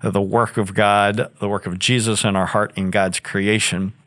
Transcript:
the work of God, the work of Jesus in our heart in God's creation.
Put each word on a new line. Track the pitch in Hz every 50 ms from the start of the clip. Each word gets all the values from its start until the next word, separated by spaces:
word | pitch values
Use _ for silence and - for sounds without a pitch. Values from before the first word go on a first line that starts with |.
the | - 110 90 98
work | 101 95 104 117 113 - -
of | 117 104 95 95
God, | 107 104 101 101 104 101 101 104 110 123 - _ _
the | 104
work | 101 101 98 -
of | 95 87 92
Jesus | - - 127 123 110 113 107 - -
in | 107 98
our | 95 92
heart | - - 104 104 - -
in | - 95 92
God's | 92 104 95 92 90 -
creation. | - - - 101 98 104 110 110 - - - 92 98 98 - _ _